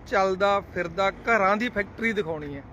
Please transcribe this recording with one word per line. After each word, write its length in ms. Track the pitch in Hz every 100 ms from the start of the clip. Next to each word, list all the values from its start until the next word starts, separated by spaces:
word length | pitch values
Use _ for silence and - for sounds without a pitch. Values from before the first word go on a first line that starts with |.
| -
ਚੱਲਦਾ 540 | 214 190 185 202 202
ਫਿਰਦਾ 500 | - 180 170 165 196
ਘਰਾਂ 460 | 190 - 226 190 208
ਦੀ 120 | 247
ਫੈਕਟਰੀ 440 | 202 196 - 226
ਦਿਖਾਉਣੀ 440 | 208 160 156 147 139
ਹੈ। 60 | -